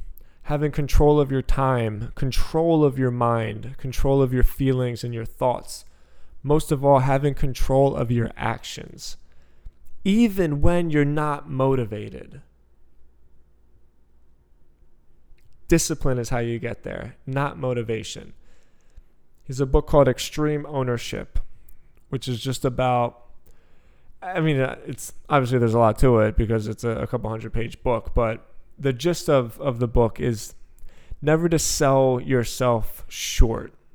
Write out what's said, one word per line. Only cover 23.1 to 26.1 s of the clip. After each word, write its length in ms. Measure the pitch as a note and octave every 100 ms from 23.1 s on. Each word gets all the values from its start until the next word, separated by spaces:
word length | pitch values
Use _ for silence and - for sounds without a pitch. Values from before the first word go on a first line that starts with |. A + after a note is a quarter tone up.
| - - - - - - - - - - -
I 200 | F#3 F3+
mean, 180 | D#3+ C#3
uh, 180 | C3 - -
it's, 260 | B2+ - - -
obviously 300 | C#3+ A#2+ B2+
there's 160 | A#2
a 60 | A#2
lot 180 | A2+ G#2
to 200 | C3